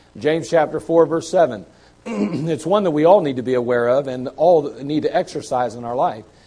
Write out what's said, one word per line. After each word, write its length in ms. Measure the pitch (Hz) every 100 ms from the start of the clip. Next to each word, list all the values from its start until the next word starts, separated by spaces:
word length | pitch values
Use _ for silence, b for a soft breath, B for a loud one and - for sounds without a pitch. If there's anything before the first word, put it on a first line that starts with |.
| b 104
James 320 | 139 160 -
chapter 320 | 165 151 151
four, 240 | - 165 151
verse 240 | 160 -
seven. 360 | 180 151 107 - b b b -
<clears throat> 0 |
It's 600 | 226 - 147 160 156 165
one 180 | 208
that 80 | 185
we 140 | 147 160
all 160 | 202
need 160 | 151 127
to 60 |
be 100 | 120
aware 340 | 123 120 120 120
of 200 | 131 135
and 200 | 127 127
all 340 | - 165 165
that 200 | 135 127
need 200 | 139 156
to 120 | - 160
exercise 600 | 160 151 - 127 123 120
in 80 |
our 120 | 117 123
life. 300 | 170 113 - b